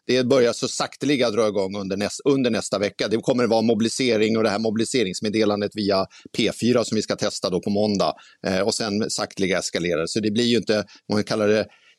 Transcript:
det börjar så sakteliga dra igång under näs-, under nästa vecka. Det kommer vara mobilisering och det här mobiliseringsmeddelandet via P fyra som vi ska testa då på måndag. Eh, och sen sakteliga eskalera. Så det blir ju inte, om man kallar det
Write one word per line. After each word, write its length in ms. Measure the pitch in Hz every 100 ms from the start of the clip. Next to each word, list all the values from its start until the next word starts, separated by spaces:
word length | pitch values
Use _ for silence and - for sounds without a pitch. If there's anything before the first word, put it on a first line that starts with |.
| -
det 180 | 127
börjar 280 | 123 135 120
så 160 | - 127
sakteliga 600 | - 139 - 139 135 120
dra 180 | 104 107
igång 280 | 98 95 101
under 200 | 95 98
näs-, 240 | 101 -
under 260 | - 139 123
nästa 280 | 107 - 98
vecka. 300 | 101 - 117
Det 80 | 110
kommer 300 | - 123 117
vara 160 | 113
mobilisering 720 | 110 107 113 - 131 110 110 113
och 60 |
det 80 | 110
här 80 | 101
mobiliseringsmeddelandet 1120 | 113 110 110 131 95 90 107 107 107 101 101
via 320 | 107 101 95 95 - - -
P 140 | 104 -
fyra 240 | 113 120
som 120 | 107 110
vi 60 |
ska 140 | - 101
testa 340 | 104 - 98
då 100 | 90
på 100 | 104
måndag. 440 | 104 107 98 80 - - _ 95
Eh, 140 | 95
och 140 | 104
sen 360 | - 113 101 -
sakteliga 520 | - 104 - 95 90
eskalera. 440 | - - 87 85 85
Så 140 | 117
det 100 | 107
blir 140 | 104
ju 120 | 120 117
inte, 220 | 95 107
om 360 | 98 - -
man 100 | 104
kallar 240 | 104 110 104
det 180 | 107 98 - _